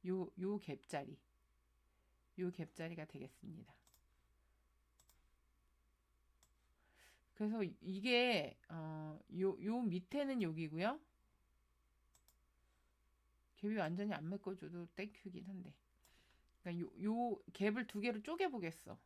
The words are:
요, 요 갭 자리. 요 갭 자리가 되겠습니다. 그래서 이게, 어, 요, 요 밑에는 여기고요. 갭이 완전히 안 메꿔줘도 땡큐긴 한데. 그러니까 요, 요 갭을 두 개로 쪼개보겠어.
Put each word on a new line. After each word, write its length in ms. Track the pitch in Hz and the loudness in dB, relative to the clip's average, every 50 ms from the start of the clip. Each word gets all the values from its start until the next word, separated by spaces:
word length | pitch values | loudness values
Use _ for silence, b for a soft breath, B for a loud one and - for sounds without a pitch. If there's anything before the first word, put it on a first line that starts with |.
| - | 0
요, 240 | 180 185 190 180 - - - | 2 2 2 0 -2 -4 -4
요 200 | 180 190 208 202 | 0 0 0 0
갭 280 | - - 143 - - | -2 -4 -6 -6 -6
자리. 300 | - - 147 139 - 151 - _ _ _ _ _ _ _ _ _ _ _ _ _ _ _ _ _ _ _ _ _ _ _ - | -4 -2 -2 -2 -4 -10 -14 _ _ _ _ _ _ _ _ _ _ _ _ _ _ _ _ _ _ _ _ _ _ _ 0
요 100 | 180 180 | 0 0
갭 220 | 180 - 165 - - | 0 -2 -6 -8 -6
자리가 320 | - 165 165 170 165 156 | -6 -6 -6 -4 -6 -8
되겠습니다. 680 | - - 139 135 - - - - - 160 165 - - - - _ - - - _ _ _ _ _ _ _ _ _ _ _ _ _ _ _ _ _ _ _ _ - _ - - _ - - _ _ _ _ _ _ _ _ _ _ _ _ _ _ _ _ _ _ _ _ _ _ _ _ _ _ _ _ b b b b b b b b b b _ _ | -8 -8 -10 -10 -10 -12 -14 -12 -12 -12 -12 -14 -16 -20 -20 _ -20 -20 -20 _ _ _ _ _ _ _ _ _ _ _ _ _ _ _ _ _ _ _ _ -20 _ -20 -20 _ -20 -20 _ _ _ _ _ _ _ _ _ _ _ _ _ _ _ _ _ _ _ _ _ _ _ _ _ _ _ _ b b b b b b b b b b _ _
그래서 300 | - 214 208 220 226 202 | 0 0 2 2 2 0
이게, 920 | 175 - - - 180 185 196 196 254 247 240 247 247 233 180 147 123 - - - _ | 0 -2 -6 -6 -4 -4 0 4 6 6 8 8 8 6 4 4 0 -4 -10 -14 _
어, 500 | 165 165 160 156 156 156 156 156 151 - - - - | -8 -6 -4 -4 -4 -4 -6 -6 -8 -12 -14 -8 -2
요, 260 | 175 185 196 175 - - | 2 2 2 2 2 0
요 180 | 202 226 247 | 0 0 2
밑에는 600 | 247 214 170 185 185 - - 285 285 269 269 240 | 2 2 2 0 -2 -2 0 0 2 2 2 2
여기고요. 580 | 202 165 160 160 165 151 156 165 180 220 277 214 - _ _ _ _ _ _ _ _ _ _ _ _ _ _ _ _ _ _ _ _ _ _ - _ - _ _ _ _ _ _ _ _ _ _ _ _ _ _ _ _ _ _ _ _ _ _ _ _ _ | 2 2 2 0 -2 -2 0 2 2 2 2 0 -8 _ _ _ _ _ _ _ _ _ _ _ _ _ _ _ _ _ _ _ _ _ _ -20 _ -20 _ _ _ _ _ _ _ _ _ _ _ _ _ _ _ _ _ _ _ _ _ _ _ _ _
갭이 200 | - - 208 220 | -2 0 2 2
완전히 360 | 214 180 156 175 180 202 208 196 | 4 2 2 2 0 0 0 0
안 160 | 147 151 165 | 0 0 -2
메꿔줘도 580 | 190 196 - 185 190 180 156 156 170 175 170 165 _ | -4 -4 -4 -4 -6 -6 -8 -8 -8 -8 -10 -8 _
땡큐긴 500 | - 190 208 208 - - 196 180 175 175 | -6 -6 -6 -8 -12 -14 -12 -10 -10 -10
한데. 260 | 185 196 185 180 170 147 _ _ _ _ b b b b b b b b b b b _ _ | -8 -10 -10 -10 -12 -14 _ _ _ _ b b b b b b b b b b b _ _
그러니까 240 | _ 180 170 175 175 | _ -4 -2 -2 -2
요, 180 | - - - 185 | -2 -4 -2 0
요 320 | 208 220 233 247 240 208 - - - - | 2 2 4 2 2 0 -2 -4 -14 -2
갭을 340 | - 196 214 208 240 240 | 2 2 4 4 2 -2
두 120 | - - 208 | -2 -2 0
개로 220 | 202 240 226 214 | 0 0 0 0
쪼개보겠어. 760 | 208 294 330 339 392 349 269 233 180 165 160 - - - - - - | -2 -4 0 2 2 2 2 0 -2 -2 -4 -6 -10 -12 -12 -12 -14